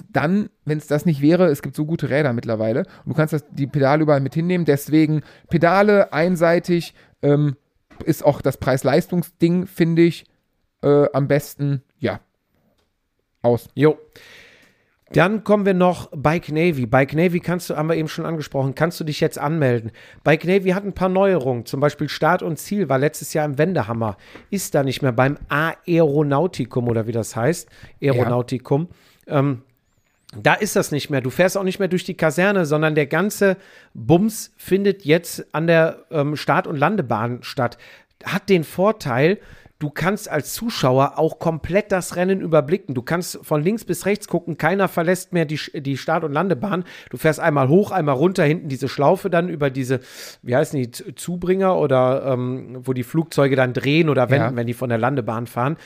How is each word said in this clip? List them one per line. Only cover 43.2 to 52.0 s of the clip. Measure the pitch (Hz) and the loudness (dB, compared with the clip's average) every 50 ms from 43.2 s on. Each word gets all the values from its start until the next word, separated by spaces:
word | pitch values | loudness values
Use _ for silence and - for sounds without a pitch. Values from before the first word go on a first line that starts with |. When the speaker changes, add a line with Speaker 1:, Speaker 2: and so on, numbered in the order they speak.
| 170 - - - - | -4 -6 -12 -14 -6
Speaker 2:
von | - 156 151 147 | -2 -2 0 0
links | 190 226 226 - | 0 -2 -2 -4
bis | - 165 - - | -6 -6 -4 -2
rechts | 190 208 202 - | -2 -2 -2 -4
gucken, | - - 170 - 170 151 | -4 -4 -4 -4 -6 -6
keiner | - 151 160 190 202 190 | -2 0 0 2 2 0
verlässt | 170 - 180 165 175 185 180 - - 180 | 0 0 0 0 0 0 -2 -4 -4 -2
mehr | 170 160 | -2 -2
die, | 147 156 143 - - - | -2 -4 -6 -8 -10 -12
die | 165 135 139 139 | -8 -6 -6 -6
Start- | 127 - 170 160 175 165 | -4 -4 -2 -2 -2 -2
und | 151 139 | -2 -2
Landebahn. | 151 180 196 165 120 208 196 175 180 180 - - - - - | -2 0 0 -2 -2 -2 -4 -4 -4 -6 -8 -14 -20 -16 -16
Du | - | -6
fährst | 127 - 156 151 - | -2 0 0 0 2
einmal | 156 165 147 143 135 131 | 0 2 2 4 4 4
hoch, | 156 196 208 202 | 4 4 4 2
einmal | 202 185 156 143 135 | 0 -2 0 0 2
runter, | 123 156 185 190 190 160 | 2 2 2 2 2 2
hinten | 143 156 - - 151 | 2 2 0 -4 -6
diese | 135 117 135 123 | -6 -6 -6 -6
Schlaufe | - - 139 151 190 190 - 190 | -2 2 2 2 2 2 0 -2
dann | 175 175 175 180 | 0 0 0 -2
über | 175 143 143 139 | -4 -4 -4 -2
diese, | 127 135 131 123 131 120 - - - - - - - - | -2 -4 -4 -2 -4 -4 -4 -8 -20 -20 -20 -20 -20 -14
wie | - 120 120 | -6 -2 0
heißen | 139 156 - 156 | 0 0 0 -2
die, | 139 127 117 | -4 -4 -6
Z-, | - - - - 127 - | -8 -12 -16 -16 -16 -12
Zubringer | - 170 180 175 180 175 185 190 190 185 185 | -10 -8 -8 -4 -2 0 0 2 2 2 2
oder, | 160 151 135 131 127 | 2 2 2 2 2